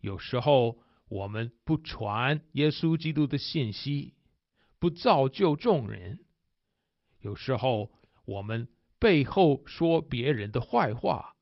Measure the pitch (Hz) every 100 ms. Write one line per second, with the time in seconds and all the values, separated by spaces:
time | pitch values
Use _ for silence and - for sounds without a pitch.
0 | 101 92 - 127 120 139 117 117 _ _
1 | _ 98 98 107 117 _ - 156 160 -
2 | 107 107 127 151 - - 151 147 165 160
3 | 160 147 143 139 - 156 120 98 - 143
4 | 143 _ _ _ _ _ _ _ 170 170
5 | 247 170 135 - 185 147 240 175 110 104
6 | 90 147 _ _ _ _ _ _ _ _
7 | _ _ - 101 - 127 127 113 104 _
8 | _ _ - 98 101 113 117 _ _ _
9 | 233 165 131 - 175 135 - - 165 165
10 | 151 127 127 127 101 107 - 240 147 117
11 | 196 - - _